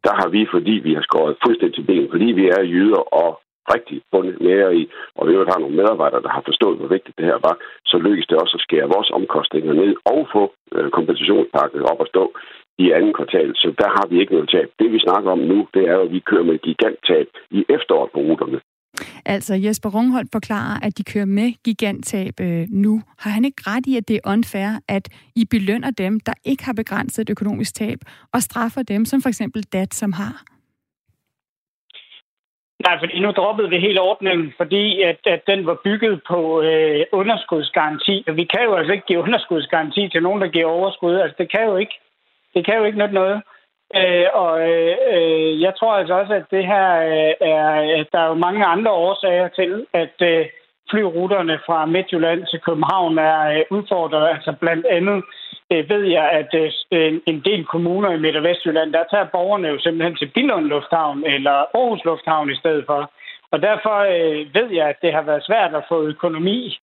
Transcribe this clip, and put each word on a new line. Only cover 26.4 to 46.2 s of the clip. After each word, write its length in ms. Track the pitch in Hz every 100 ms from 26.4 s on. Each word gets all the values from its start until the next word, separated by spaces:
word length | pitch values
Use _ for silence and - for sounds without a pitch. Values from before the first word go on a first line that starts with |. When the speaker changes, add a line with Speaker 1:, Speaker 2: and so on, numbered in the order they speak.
Speaker 2:
ikke 200 | - 269
har 80 | -
begrænset 500 | 220 220 - - -
et 80 | 220
økonomisk 440 | 208 208 202 214
tab, 240 | - 214 - - - _
og 60 | 247
straffer 400 | - - 233 269
dem, 220 | 247 202
som 180 | 226 269
for 60 | 254
eksempel 340 | 220 208 220 202
Dat, 220 | 190 190
som 180 | - 208
har? 300 | 170 202 - _ _ _ _ _ _ _ _ _ _ _ _ _ _ _ - - - _ _ _ _ _ _ 180
Speaker 3:
Nej, 120 | 175
fordi 220 | 170 175
nu 100 | 202
droppede 380 | 196 196 214 196
vi 100 | 175
hele 220 | 190 190
ordningen, 520 | 185 208 190 175 156 -
fordi 460 | 165 196 208 185
at, 160 | 180 165 -
at 140 | 170 -
den 200 | 196 165
var 120 | 165
bygget 360 | 202 208 220 185 -
på, 340 | 175 160 160
øh, 440 | 160 160 156 147 160
underskudsgaranti, 1120 | 196 202 214 - 165 143 - 156 151 - 196 -
og 80 | 156
vi 80 |
kan 180 | 170 196
jo 100 | 240
altså 180 | 185 156
ikke 140 | 202 -
give 120 | 175
underskudsgaranti 880 | 165 233 - 165 143 165 156 170 202
til 140 | 170
nogen, 180 | 175 202
der 80 | 190
giver 180 | 165 165
overskud. 480 | 170 190 - 170
Altså, 200 | 175 170 -
det 120 | 175
kan 140 | 208
jo 120 | 226 190
ikke, 200 | 214 - _ _ _ _ _
det 120 | 185 175
kan 100 | 226
jo 80 |
ikke 140 | 208 208
nytte 160 | 202
noget. 280 | 196 190 208 - - _ _ _ 196
Øh, 300 | 185 175 180
og, 180 | 214 175 160 165
øh, 280 | 170 165 190 262
øh, 460 | 185 165 160 160 156
jeg 120 | 180 190
tror 140 | 226
altså 200 | 208 165 185